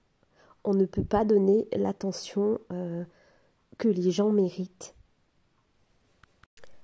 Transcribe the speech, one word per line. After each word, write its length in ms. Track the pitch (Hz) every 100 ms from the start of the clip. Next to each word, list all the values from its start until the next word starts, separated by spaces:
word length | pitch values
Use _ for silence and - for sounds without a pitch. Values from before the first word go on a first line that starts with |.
| _ _ _ _ _ _
on 100 | -
ne 120 | 196 190
peut 180 | -
pas 220 | - 208 220
donner 420 | 208 190 208 -
l'attention, 880 | 202 196 196 196 180 - - 208 226 -
euh, 320 | 180 180 170 175 _ _ _ _ _ _ -
que 100 | 226
les 240 | 180 180
gens 180 | 175 208
méritent. 680 | 208 185 - 180 - - - _ _ _ _ _ _ _ _ _ _ _ _ _ _ _ - - -